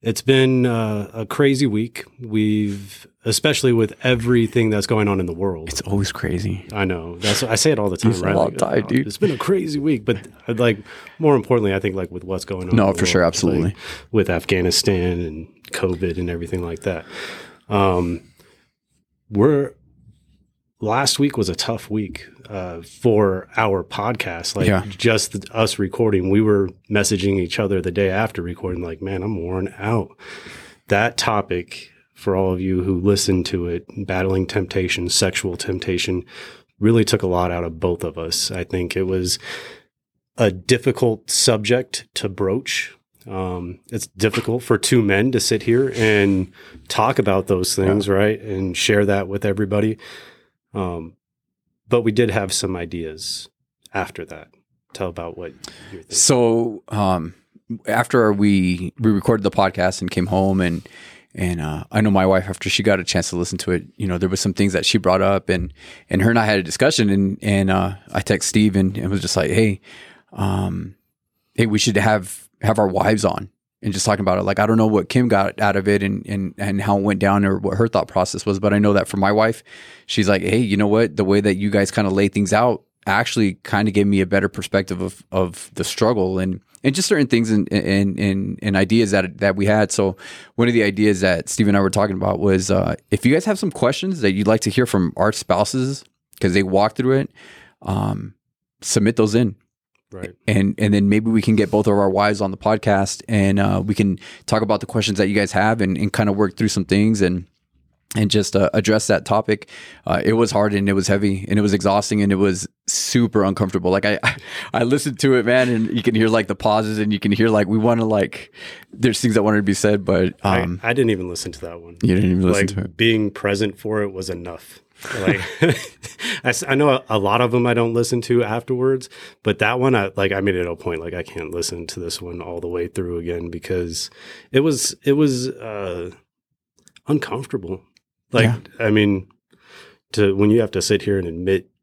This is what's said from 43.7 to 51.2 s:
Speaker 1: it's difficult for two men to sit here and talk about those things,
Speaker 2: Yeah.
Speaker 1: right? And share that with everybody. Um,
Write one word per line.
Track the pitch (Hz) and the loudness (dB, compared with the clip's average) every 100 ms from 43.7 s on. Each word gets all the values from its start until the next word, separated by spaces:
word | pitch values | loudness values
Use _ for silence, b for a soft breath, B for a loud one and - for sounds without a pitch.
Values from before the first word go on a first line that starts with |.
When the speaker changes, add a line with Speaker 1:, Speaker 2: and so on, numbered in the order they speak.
| 90 _ | -14 _
Speaker 1:
it's | 113 - | -10 -10
difficult | 92 107 104 - 117 | -2 -2 0 -4 -4
for | - 113 | 0 0
two | - 127 | 4 2
men | 104 98 123 | 4 2 2
to | 135 | 0
sit | - 110 | 0 -2
here | 104 120 135 120 | 0 0 0 2
and | 110 104 101 95 92 B B B - | 2 4 4 2 -2 B B B -8
talk | - 110 - | 0 0 2
about | 98 95 92 | 2 0 0
those | 95 90 - | -2 0 0
things, | 95 101 98 | 2 2 0
Speaker 2:
Yeah. | 95 | 2
Speaker 1:
right? | 104 107 | 2 0
And | 110 95 95 90 | -6 -6 -4 -4
share | - 104 101 | 0 2 2
that | 101 95 | 0 -2
with | 101 104 | -4 -4
everybody. | 98 101 104 107 110 B B B B B B _ | -2 -2 0 0 -2 B B B B B B _
Um, | 107 92 87 82 _ | -8 -6 -6 -12 _